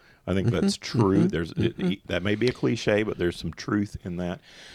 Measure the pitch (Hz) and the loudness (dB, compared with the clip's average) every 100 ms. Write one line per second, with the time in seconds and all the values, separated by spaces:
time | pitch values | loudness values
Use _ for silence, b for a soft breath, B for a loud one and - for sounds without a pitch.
0 | b b - 95 104 90 98 - - 123 | b b -2 0 2 2 0 -2 -2 2
1 | 98 98 - 82 82 - - - 127 95 | 4 4 4 0 -2 -2 -2 0 -4 -4
2 | - 90 98 107 123 - 131 117 - 104 | -4 -2 0 2 0 2 0 0 2 2
3 | 107 - 87 - 85 - - 104 104 - | 2 0 -2 -2 -6 -8 -4 -2 -2 -8
4 | 98 87 87 90 B B B | -8 -6 -6 -8 B B B